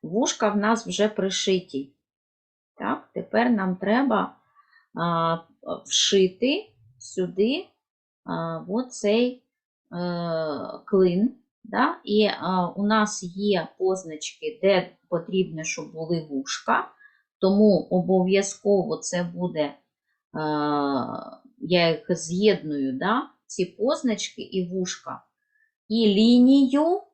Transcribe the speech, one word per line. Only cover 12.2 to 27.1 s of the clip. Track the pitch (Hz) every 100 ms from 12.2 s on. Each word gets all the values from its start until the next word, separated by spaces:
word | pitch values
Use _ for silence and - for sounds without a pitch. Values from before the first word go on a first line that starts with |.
| 208
а, | - 165 185 175
у | - 208
нас | 220 208 -
є | 180 185 208 185 156 _
позначки, | 185 185 170 151 - - 156 151
де | 190 185 180 _ _
потрібно, | 170 165 190 180 160
щоб | 160 - 196
були | 160 160 170 156
вушка, | 139 135 - - - - _ - _ _ _
тому | 190 202 214 185 -
обов'язково | 185 175 190 185 196 202 - 208 202 175 156
це | - 175
буде, | 175 175 175 165
е, | 147 - _ _ _ _ _ 156 151 151 147 147 143 139 120 - - - - _
я | - 175 170
їх | 156 - 170
з'єдную, | 160 180 208 190 151 143 135
да? | 131 170 240 294 _ _
Ці | -
позначки | 180 - 226 320 262 208 - -
і | 208 190 175
вушка, | 185 180 - - 127 _ _ _ _ _ _ _
і | 220 220
лінію | 196 226 247 247 277 262 277 320 359 -